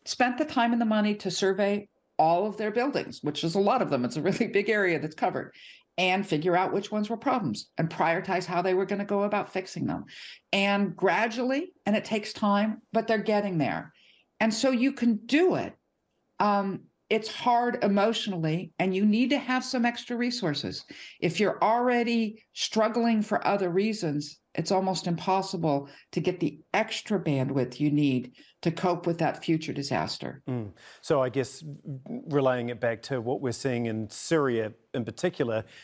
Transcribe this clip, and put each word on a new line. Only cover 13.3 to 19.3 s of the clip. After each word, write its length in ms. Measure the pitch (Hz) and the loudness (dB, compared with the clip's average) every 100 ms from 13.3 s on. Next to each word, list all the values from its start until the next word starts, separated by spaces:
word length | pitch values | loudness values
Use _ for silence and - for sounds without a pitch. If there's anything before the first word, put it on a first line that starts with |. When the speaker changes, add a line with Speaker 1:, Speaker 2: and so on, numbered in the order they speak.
| 208 202 170 | 0 2 0
Speaker 1:
there. 340 | 123 80 - _ _ _ _ - | 0 -2 -8 _ _ _ _ -2
And 120 | 220 | 0
so 180 | 220 269 | 2 2
you 200 | 247 269 | 2 0
can 260 | 277 233 208 - | 2 0 0 2
do 300 | 277 370 151 | 4 4 2
it. 180 | 87 - _ _ _ _ _ - | -2 -10 _ _ _ _ _ 0
Um, 420 | 208 202 196 180 - _ - | 2 2 0 -6 -12 _ -2
it's 200 | 220 220 | -2 -2
hard 540 | - - 240 240 240 | -2 2 4 2 0
emotionally, 880 | 214 196 214 220 - 180 160 165 - - | 2 4 2 0 -2 -2 0 -2 -4 -2
and 160 | 185 185 | 0 2
you 100 | 208 | 4
need 240 | 214 | 4
to 80 | 254 | 2